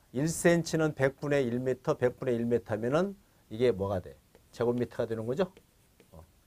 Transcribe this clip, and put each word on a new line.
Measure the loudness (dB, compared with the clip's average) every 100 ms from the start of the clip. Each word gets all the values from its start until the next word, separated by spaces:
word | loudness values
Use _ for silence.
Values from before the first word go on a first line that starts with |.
| _
일 | -4 -2
센치는 | 2 4 4 2 0 0
백 | 2 0 0
분의 | -2 0 2
일 | 0
미터, | -2 -2 -2 2
백 | 0 0
분의 | -2 0
일 | 2
미터면은 | 0 0 -4 0 0 0 -6 _ _ -10
이게 | 0 2
뭐가 | 2 -2 -4
돼? | -6 -18 _ -20 _
제곱미터가 | -4 0 0 -2 -4 -4
되는 | -4 -4
거죠? | -4 -4 -6 _ _ _ _ _
어. | -20 -20 _